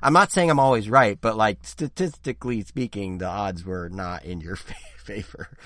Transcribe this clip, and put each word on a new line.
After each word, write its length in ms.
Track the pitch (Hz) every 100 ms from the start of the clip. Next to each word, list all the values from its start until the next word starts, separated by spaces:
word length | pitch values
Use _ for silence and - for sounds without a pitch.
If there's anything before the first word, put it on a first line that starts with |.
I'm 100 | 135
not 180 | 165 196
saying 180 | - 170
I'm 100 | 143
always 280 | 135 120 104
right, 300 | 131 120 98
but, 160 | 113 110
like, 220 | 110 101
statistically 1000 | - - 147 - 185 - - 123 123 117
speaking, 560 | 98 - 127 101 98 92
the 80 | 90
odds 380 | 95 101 87
were 240 | 90 92 85
not 360 | 92 90 87
in 160 | - 90
your 160 | 80 98
<laughs> 0 |
fa-, 180 | - - - -
favor. 500 | - - - - - -